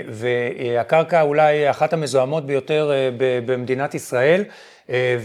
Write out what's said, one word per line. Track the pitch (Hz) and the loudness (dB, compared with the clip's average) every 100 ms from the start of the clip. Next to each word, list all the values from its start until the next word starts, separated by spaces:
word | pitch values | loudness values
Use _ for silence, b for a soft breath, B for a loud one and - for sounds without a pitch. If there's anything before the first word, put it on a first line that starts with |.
| - | -4
והקרקע | 110 123 123 120 - 123 117 117 160 160 170 | -6 -2 -2 -2 -4 -2 -2 2 2 2 2
אולי | 147 147 151 151 143 | 2 4 4 4 0
אחת | 123 156 | 0 0
המזוהמות | 165 143 131 131 156 139 | 0 0 0 0 -2 -2
ביותר, | 139 135 151 147 | -4 0 -2 0
אה, | 139 131 120 | 0 0 0
ב-, | 131 123 117 | 0 0 -2
במדינת | 127 123 127 147 147 | -4 -2 -2 -2 -6
ישראל, | - 123 139 180 202 B B B B | -4 0 4 2 0 B B B B
אה, | 127 127 120 | -2 0 -2